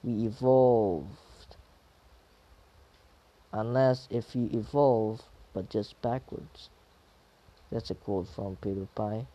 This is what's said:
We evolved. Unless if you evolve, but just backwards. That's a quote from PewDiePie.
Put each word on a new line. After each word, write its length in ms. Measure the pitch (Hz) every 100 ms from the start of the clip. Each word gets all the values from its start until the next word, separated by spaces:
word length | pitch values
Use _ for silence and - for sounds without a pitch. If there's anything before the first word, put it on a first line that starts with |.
We 220 | - 110 113
evolved. 1300 | 110 127 131 127 117 104 82 90 - - - - - - _ _ _ _ _ _ _ _ _ _ _ _ _ _ _ _ _ _
Unless 560 | 110 113 127 131 127 -
if 240 | 120 - 127
you 140 | 117
evolve, 720 | 117 107 143 143 117 110 113 - - -
but 160 | 95 95
just 320 | 110 104 -
backwards. 680 | 117 127 - - 151 - - _ _ _ _ _ _ _ _ _ _
That's 200 | 113 -
a 40 | -
quote 320 | - 98 87
from 300 | - 98 92
PewDiePie. 680 | 104 98 95 - 107 110 127